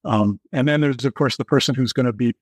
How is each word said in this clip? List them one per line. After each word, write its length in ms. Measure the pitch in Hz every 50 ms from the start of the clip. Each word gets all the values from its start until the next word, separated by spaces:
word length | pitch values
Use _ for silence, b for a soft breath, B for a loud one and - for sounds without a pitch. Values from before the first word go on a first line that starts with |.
| -
Um, 340 | 156 110 107 104 104 101 - _ _ -
and 140 | 139 127
then 140 | 147 147 151
there's, 220 | 151 143 131 120 -
of 100 | 135 -
course, 220 | - 151 127 -
the 80 | - 117
person 280 | - 151 143 - - 127
who's 180 | 123 127 117 -
gonna 200 | - 127 123 110
be 140 | 104 123 117 110 _